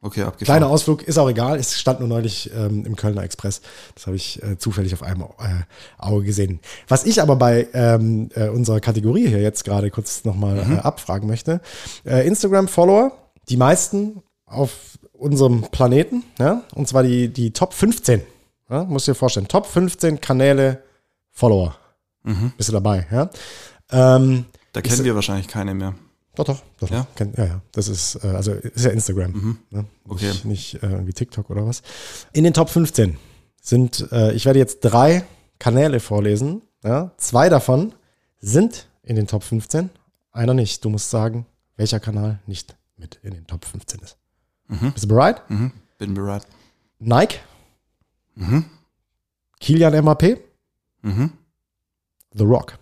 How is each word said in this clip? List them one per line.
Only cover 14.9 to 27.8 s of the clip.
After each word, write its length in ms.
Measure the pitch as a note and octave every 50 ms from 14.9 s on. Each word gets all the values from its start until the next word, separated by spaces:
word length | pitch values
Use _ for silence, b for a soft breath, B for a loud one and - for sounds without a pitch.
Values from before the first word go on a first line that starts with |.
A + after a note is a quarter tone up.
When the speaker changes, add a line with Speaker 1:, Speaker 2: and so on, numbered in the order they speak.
| - - _ _ _
Speaker 2:
unserem 500 | _ B2+ D3 C#3+ C3+ C3+ C3 B2 A#2 A2
Planeten, 600 | - - - C3 A#2+ B2 C#3 E3+ - - A#3+ A#3+ - _ -
ja, 220 | A#2+ C#3+ G3 A#3+ A#3+ - -
und 120 | - D3 -
zwar 140 | B2 C3 C3
die, 260 | B2+ B2 B2 B2 A#2+
die 220 | A#2 - A#2+ A2+
Top 220 | G#2+ - F3+ F#3 -
fünfzehn. 480 | - - G#3 A3+ - - - B2 G2+ - - - _ _ _ _ _ _ _
Ja, 140 | A#2+ C#3+ F3
musst 240 | F#3+ D#3+ C#3 - -
dir 80 | C3+
vorstellen, 320 | - - B2+ - G#2 G2 G2+
Top 180 | - F#3 A3
fünfzehn 560 | - - F3 F3+ F3+ - - - E3 D3+ C#3
Kanäle, 640 | - - C3+ B2+ C3 C#3 C#3 C#3 C3+ C3+ C3 C3 b b b b b b b b b _
Follower. 440 | _ - - A#2+ G#2+ G2 F#2 E2 D2+ - _ _ _ _ _ _ _ _ _
Speaker 1:
Mhm. 280 | - A2 F#2 G#2+ B2 B2+ _
Speaker 2:
Bist 120 | G#2+ G2
du 40 | A2
dabei, 340 | G#2 G2 G#2+ G#2 F#2 F2+ D2+
ja? 180 | G2 A#2+ D3 F#3+ B B B B B B B B B B B _
Ähm, 540 | - B2+ B2+ C3 B2+ C3 C3 C3 C3 B2+ B2 - _ - _ _
Speaker 1:
Da 100 | _ A2+
Speaker 2:
ich 20 | G#2
Speaker 1:
kennen 160 | - A#2+ B2
Speaker 2:
s- 40 | C3
Speaker 1:
wir 120 | B2+ A2+
wahrscheinlich 320 | G#2 G2 - G2 G2 F#2 -
keine 260 | - G#2+ G2 G2 F#2+
mehr. 220 | F#2+ F#2+ F#2+ F#2+ - _ _ _ _ _ _ _
Speaker 2:
Doch, 80 | - D3+
doch, 180 | - C#3 C3+ - - _ _
doch, 100 | - F#2
Speaker 1:
Ja? 120 | G2 A#2
Speaker 2:
doch. 140 | C3 - _
Kenn-, 180 | - A2 G2+ G2+ -
ja, 80 | A2
ja. 160 | F#2 E2+ F#2 - _
Das 160 | _ -